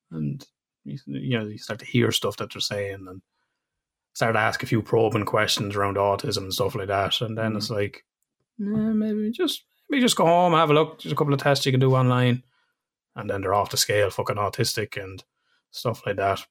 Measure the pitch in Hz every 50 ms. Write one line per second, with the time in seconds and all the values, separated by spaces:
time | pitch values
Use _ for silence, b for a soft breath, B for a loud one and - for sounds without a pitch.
0 | _ _ 85 78 76 71 69 - - - _ _ _ _ _ _ - 143 143 139
1 | - 143 143 139 143 135 123 113 107 104 107 110 - - 110 - - - - 120
2 | 117 110 107 - - 104 101 - 110 - - 98 - - 107 101 101 98 98 98
3 | 95 92 92 98 - _ _ _ _ _ _ _ _ _ _ _ _ _ _ _
4 | _ _ _ - 127 113 110 107 110 107 - - - - 120 110 104 - - 113
5 | 113 110 107 107 101 - - 107 104 98 - - 107 101 101 101 101 101 95 101
6 | 101 101 98 101 - - 101 98 98 95 92 - 101 98 - 104 98 98 98 98
7 | 98 92 - - 120 110 110 110 113 110 110 104 - - 117 101 104 98 - -
8 | _ _ _ _ _ _ _ _ _ _ _ - 202 202 214 220 214 220 220 214
9 | 214 220 208 214 214 214 247 - 370 277 - - - _ _ _ _ - 285 269
10 | 247 220 - - 180 165 170 175 180 175 165 160 165 147 147 151 160 151 - -
11 | - 165 147 - 156 147 143 135 - 147 139 131 - 139 131 127 135 131 131 127
12 | 127 123 123 123 123 123 120 127 - _ _ _ _ _ _ _ _ _ _ _
13 | _ _ _ - 104 104 101 98 95 92 98 104 95 - - 110 - - 107 104
14 | 104 95 - - 101 - 104 104 104 95 - - 113 - - 113 107 - - 101
15 | 98 95 95 92 - _ _ _ _ _ _ _ _ _ - - - 120 107 -
16 | - 104 101 98 98 98 95 - - -